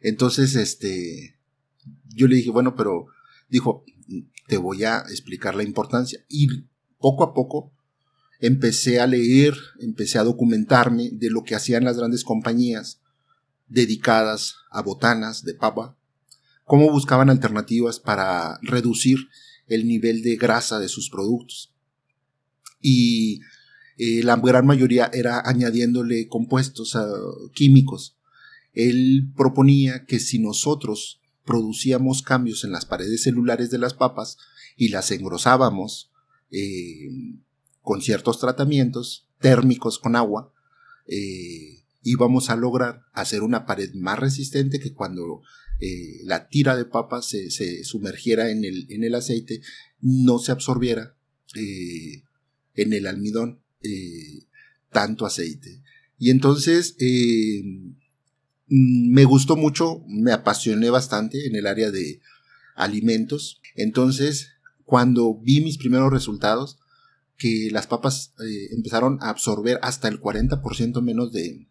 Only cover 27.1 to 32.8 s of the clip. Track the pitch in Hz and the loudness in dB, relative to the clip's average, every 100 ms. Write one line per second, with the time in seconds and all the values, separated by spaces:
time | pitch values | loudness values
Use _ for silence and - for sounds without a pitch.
27.1 | 101 98 - - - 143 135 135 127 - | -6 -10 -14 -16 2 8 10 8 -2 -14
28.1 | _ _ _ - - _ - 120 123 127 | _ _ _ -20 -20 _ 0 0 2 4
29.1 | 135 135 - 135 135 135 139 135 127 - | 4 2 2 2 6 6 6 4 -2 -4
30.1 | 120 - 123 107 104 - 147 113 107 - | -4 -2 -2 -2 -2 -2 -4 -4 -8 -10
31.1 | - _ _ - 120 110 110 131 127 131 | -16 _ _ -2 -2 -2 -4 -2 0 0
32.1 | 131 - 131 123 107 101 87 | -2 0 -2 0 -4 -6 -8